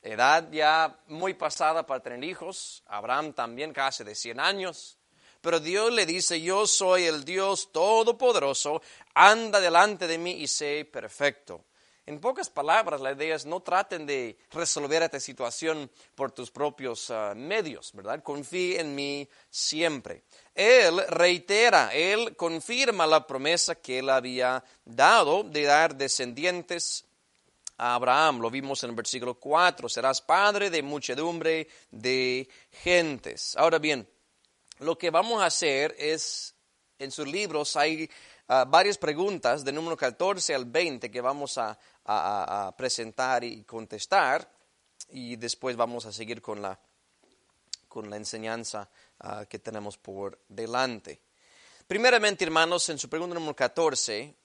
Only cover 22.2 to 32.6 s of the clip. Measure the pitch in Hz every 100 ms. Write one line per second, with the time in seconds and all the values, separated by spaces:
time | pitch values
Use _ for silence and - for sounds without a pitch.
22.2 | 233 - 170 165 - 240 262 208 156 156
23.2 | 151 131 143 170 - 165 - 127 135 131
24.2 | 127 127 127 127 - _ - 117 147 220
25.2 | 151 180 208 151 143 147 165 135 135 -
26.2 | 123 120 175 180 170 175 - - _ _
27.2 | _ _ _ _ - _ 120 123 123 135
28.2 | 156 127 113 131 135 139 123 117 113 127
29.2 | 123 120 139 156 180 - 120 - 131 131
30.2 | - 170 208 202 202 165 143 147 - 131
31.2 | 165 170 160 160 156 - _ - 127 131
32.2 | 127 127 131 -